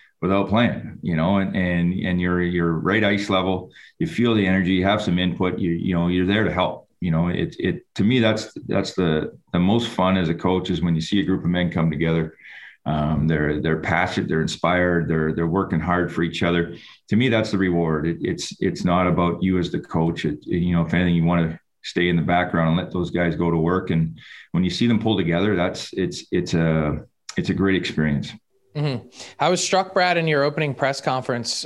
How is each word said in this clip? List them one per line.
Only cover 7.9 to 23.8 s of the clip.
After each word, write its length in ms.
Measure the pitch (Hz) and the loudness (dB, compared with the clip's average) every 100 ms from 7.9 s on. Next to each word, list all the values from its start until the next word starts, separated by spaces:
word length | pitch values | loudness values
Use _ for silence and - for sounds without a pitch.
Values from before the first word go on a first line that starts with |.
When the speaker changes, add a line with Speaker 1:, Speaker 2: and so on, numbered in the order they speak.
| - | -2
Speaker 1:
to 80 | |
me, 160 | 101 127 | 2 4
that's, 340 | 113 110 - - - | 2 0 -4 -12 -4
that's 280 | 98 95 | -4 -4
the, 420 | - 87 78 - - _ | -2 0 0 -2 -10 _
the 60 | 87 | 0
most 300 | 90 113 117 | 2 2 0
fun 280 | - 92 95 | 0 2 2
as 140 | 82 | 0
a 40 | |
coach, 360 | 82 95 92 90 | 0 0 0 0
is 100 | 87 | -2
when 140 | 85 | 0
you 80 | 80 | 0
see 180 | 80 101 | 0 0
a 40 | |
group 200 | 95 95 | 0 0
of 60 | 82 | 0
men 200 | 90 90 | 0 0
come 200 | 85 82 | 0 0
together. 460 | 73 82 82 80 - - - - - - | 0 0 0 -2 -6 -20 -20 -20 -12 -4
Um, 400 | 76 76 78 80 | -2 0 0 2
they're, 320 | 78 73 73 | 2 0 0
they're 200 | 80 80 | 0 -2
passionate, 480 | - 82 92 - 82 | 0 0 0 -2 -2
they're 120 | 80 | 0
inspired, 680 | 80 - 85 90 90 87 80 | -2 -2 0 2 2 0 0
they're, 260 | 80 78 | 0 0
they're 120 | 80 82 | 0 0
working 340 | 90 95 82 | 0 0 -2
hard 300 | 80 90 85 | 0 0 0
for 120 | 82 | -2
each 200 | 85 - | -4 0
other. 340 | 90 85 85 - - - _ | 0 0 0 -6 -18 -20 _
To 80 | 107 | 2
me, 120 | 127 | 2
that's 220 | 113 107 | 2 0
the 80 | 98 | 0
reward. 480 | 95 85 82 78 80 | 0 2 0 0 -2
It, 120 | 82 | -2
it's, 360 | - 85 - - | -4 -4 -8 -4
it's 240 | 98 82 | -4 -2
not 220 | 87 90 90 | 0 2 2
about 360 | 85 87 85 | 2 0 0
you 160 | 92 92 | 0 0
as 120 | 82 | 0
the 100 | 85 | -4
coach. 440 | - 85 82 82 | -4 0 0 0
It, 220 | 80 76 - | -4 -6 -4
you 280 | 87 87 | -2 0
know, 120 | 87 82 | 0 2
if 80 | |
anything, 200 | 85 90 | 2 2
you 100 | 87 | 2
wanna 360 | 82 87 82 82 _ _ | 2 2 0 -4 _ _
stay 260 | - - 87 | -6 -2 2
in 80 | 85 | 2
the 60 | |
background 460 | 78 87 90 87 82 | 2 0 0 0 2
and 80 | 82 | 2
let 140 | 92 | 0
those 180 | 92 85 | -4 -2
guys 260 | 87 85 80 | 0 -2 0
go 140 | 85 | 0
to 60 | 82 | 2
work. 320 | 80 92 | 2 0